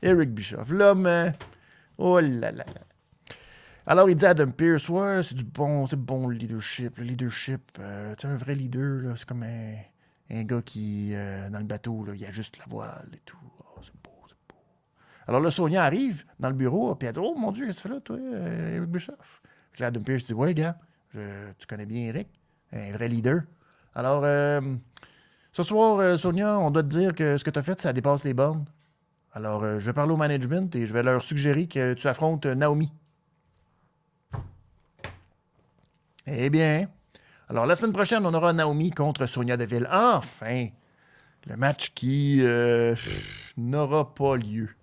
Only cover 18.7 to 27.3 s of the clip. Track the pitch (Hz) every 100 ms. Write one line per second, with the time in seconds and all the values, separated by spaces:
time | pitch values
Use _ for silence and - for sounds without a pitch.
18.7 | 170 175 175 - 285 - - _ _ _
19.7 | - 123 120 107 131 120 110 156 165 160
20.7 | 170 _ _ _ 110 104 101 101 95 -
21.7 | 107 104 113 117 117 208 _ _ _ _
22.7 | 113 101 104 117 117 113 160 160 _ _
23.7 | _ _ - 123 143 143 143 143 147 135
24.7 | 127 - - - _ _ _ _ - 170
25.7 | 214 220 208 190 175 180 170 208 208 160
26.7 | 147 147 151 190 165 156